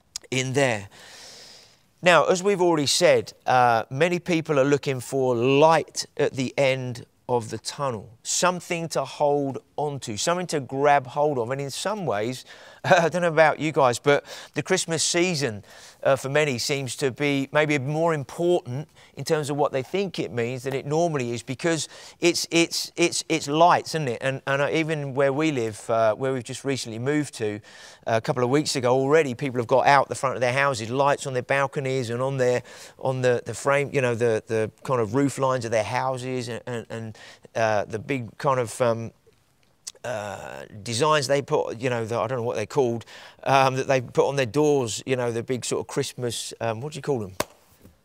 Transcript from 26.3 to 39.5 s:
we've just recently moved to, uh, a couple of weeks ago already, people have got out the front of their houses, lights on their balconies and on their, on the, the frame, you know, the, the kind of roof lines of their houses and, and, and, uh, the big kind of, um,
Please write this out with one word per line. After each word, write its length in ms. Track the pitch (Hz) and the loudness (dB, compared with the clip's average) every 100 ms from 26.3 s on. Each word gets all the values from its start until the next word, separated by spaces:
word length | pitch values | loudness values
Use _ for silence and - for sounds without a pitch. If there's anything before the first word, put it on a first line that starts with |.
we've 120 | 131 | -4
just 200 | 117 123 | -6 -8
recently 360 | 135 131 120 113 | -4 -4 -6 -6
moved 340 | 127 151 143 | -2 -2 -2
to, 220 | - 107 104 - - - - - | -4 -4 -4 -10 -20 -20 -12 -2
uh, 60 | 113 | 0
a 40 | |
couple 240 | 131 127 | 0 0
of 60 | 123 | 2
weeks 260 | 147 151 139 | 2 0 0
ago 180 | 120 | 2
already, 400 | 131 135 156 143 | 2 4 4 2
people 240 | 117 143 120 | -2 -4 -2
have 80 | 113 | 2
got 200 | 127 - | 4 6
out 220 | 139 - | 6 4
the 60 | |
front 220 | 120 131 104 | -2 -4 0
of 40 | |
their 120 | 123 | 0
houses, 380 | 135 143 117 110 | 2 0 0 -2
lights 360 | 131 139 139 143 | 0 2 2 -2
on 60 | |
their 100 | 127 | -4
balconies 640 | 120 139 139 151 131 131 113 | 0 0 0 -2 -4 -2 -2
and 140 | 117 | -4
on 140 | 131 135 | -2 0
their, 260 | 123 123 - - - - | 2 2 -2 -18 -20 -6
on 220 | 131 131 | -4 0
the, 200 | 127 120 | 2 2
the 100 | - | -2
frame, 360 | 110 139 139 139 | -4 0 2 2
you 80 | 143 | 0
know, 140 | 123 | 0
the, 280 | 117 120 110 - | 2 2 0 0
the 240 | 113 107 - | -2 -2 -4
kind 160 | - 127 | -4 -2
of 140 | 104 | 0
roof 240 | 131 139 135 | 2 0 0
lines 260 | 135 131 | 0 0
of 80 | 113 | 0
their 120 | 110 | 0
houses 640 | 104 123 131 131 127 127 120 | 0 -2 -2 -4 -6 -6 -6
and, 140 | 110 - | -10 -8
and, 200 | 120 - | -10 -10
and, 300 | 113 110 - - - - 117 | -12 -12 -14 -20 -20 -8 -2
uh, 280 | 110 104 92 | 0 0 -2
the 120 | 107 | -6
big 380 | 117 139 110 - | -6 -6 -6 -4
kind 220 | 147 127 | 0 0
of, 200 | 113 - | -2 0
um, 300 | 123 113 113 - _ _ _ | 0 0 -6 -14 _ _ _